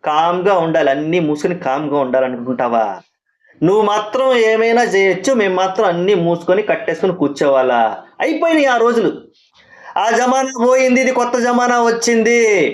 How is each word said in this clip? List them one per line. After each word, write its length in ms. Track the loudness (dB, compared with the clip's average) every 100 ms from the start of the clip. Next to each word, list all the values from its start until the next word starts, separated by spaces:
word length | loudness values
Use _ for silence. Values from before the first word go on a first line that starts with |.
కామ్గా 540 | -2 0 0 0 0 0
ఉండాలి, 320 | 0 0 0
అన్నీ 300 | 0 -2 -2
మూసుకొని 380 | -2 -2 -4 -4
కామ్గా 400 | -4 -4 -2 -2
ఉండాలనుకుంటావా? 1000 | 0 0 -2 -4 -8 -4 -2 0 -2 -6 _ _ _ _ _ _
నువ్వు 200 | 0 2
మాత్రం 520 | 0 -2 -4 -2 0
ఏమైనా 480 | 2 2 2 2 2
చేయొచ్చు, 500 | 0 2 2 0 0
మేము 220 | 0 0
మాత్రం 320 | 0 -2 0 -2
అన్నీ 280 | 0 0
మూసుకొని 480 | 0 0 -2 0 -2
కట్టేసుకొని 500 | 0 -4 -4 -2 -2
కూర్చోవాలా? 880 | 0 -4 0 2 2 2 2 0 -2 -16 _
అయిపోయినాయి 460 | -4 -2 0 2 2
ఆ 100 | 2
రోజులు. 360 | 2 2 -2 -4 -16 _ _ _ _ -20 -10 -4
ఆ 120 | 0
జమానా 560 | 0 0 0 -2 -2 2
పోయింది, 340 | 2 4 2
ఇది 120 | 2
కొత్త 260 | 0 -2 0
జమానా 440 | 0 0 2 2
వచ్చింది. 840 | 0 0 0 0 2 2 2 2 0